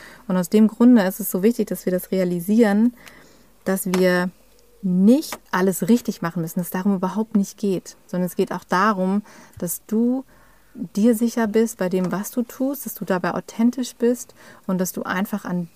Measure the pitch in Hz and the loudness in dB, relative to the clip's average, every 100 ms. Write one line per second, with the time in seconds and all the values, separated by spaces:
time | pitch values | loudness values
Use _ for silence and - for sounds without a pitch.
0 | - - - 185 175 214 214 - 240 240 | -20 -14 -4 -2 2 4 4 6 6 6
1 | 190 - 196 185 214 240 202 180 185 180 | 4 -2 -6 0 0 0 -4 -4 -4 -4
2 | - 190 180 175 170 220 214 208 240 - | -2 -2 0 -2 0 4 4 4 2 -2
3 | - - - _ _ _ 185 190 185 180 | -14 -20 -20 _ _ _ -4 -4 -2 2
4 | 185 180 185 - _ _ _ _ 190 180 | 2 2 -2 -6 _ _ _ _ -2 4
5 | 202 277 - - _ 180 190 180 180 240 | 6 4 0 -12 _ 0 0 0 2 0
6 | - - 170 170 160 185 170 185 202 190 | 0 -6 -6 -6 -6 -6 -6 -2 -2 -2
7 | 185 196 226 202 196 - 202 175 - - | -2 -4 -2 -2 -2 -4 -4 -4 -6 -20
8 | _ 180 180 - 185 180 - 180 214 185 | _ -4 -4 -2 -4 -4 -2 0 2 2
9 | 185 202 - - - - 175 - - 220 | 0 -2 -4 -16 -20 -12 -10 -10 -4 0
10 | 240 262 - _ _ _ _ 226 175 196 | 0 -2 -8 _ _ _ _ -14 -8 2
11 | 233 220 233 240 220 220 226 - 180 185 | 2 2 0 -2 0 0 0 -2 -2 -2
12 | 180 175 202 254 233 - 269 277 214 - | -2 -4 -6 -6 -8 -6 -6 -6 -12 -10
13 | 185 185 180 185 - - 240 262 247 - | -4 -2 -2 -6 -6 0 0 0 -8 -2
14 | 233 254 - _ - - - 185 185 220 | 0 0 -6 _ -20 -14 -6 -4 -4 -6
15 | - 185 202 202 - 175 170 | -6 -4 -4 -6 -6 -6 -4